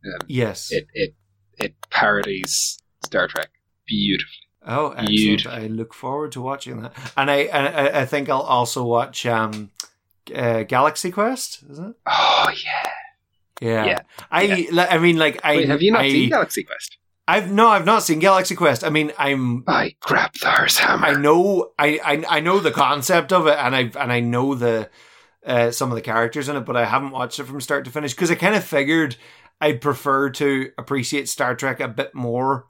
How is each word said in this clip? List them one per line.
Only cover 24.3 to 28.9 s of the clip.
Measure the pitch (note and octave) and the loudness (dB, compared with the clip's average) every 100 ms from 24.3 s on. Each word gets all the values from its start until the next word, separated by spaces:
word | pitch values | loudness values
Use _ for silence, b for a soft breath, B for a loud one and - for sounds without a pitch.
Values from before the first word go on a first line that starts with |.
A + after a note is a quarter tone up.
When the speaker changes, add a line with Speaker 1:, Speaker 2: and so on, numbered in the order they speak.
| A#2+ C3+ C3+ | 0 0 0
Speaker 2:
the, | A#2+ A2+ G#2+ b b b b b - | 0 0 -2 b b b b b -2
uh, | B2 A#2 | 2 2
some | A#2+ C3 | 0 -4
of | |
the | A#2 | -4
characters | A#2 A2+ A#2 D3 C3+ | -2 0 0 -2 -6
in | D3 | -6
it, | A#2+ | -4
but | B2 | -2
I | A2+ | 0
haven't | B2 C#3 | 0 -2
watched | C3+ B2 - | -6 -8 -8
it | |
from | B2+ C#3 | -10 -10
start | B2+ C#3+ | -4 -4
to | - | -4
finish, | C#3 D3 | -8 -8
'cause | A#2+ F3 | -2 0
I | |
kinda | E3+ F3+ G#3 | 2 2 0
figured | F#3 D3+ C#3 | 0 0 2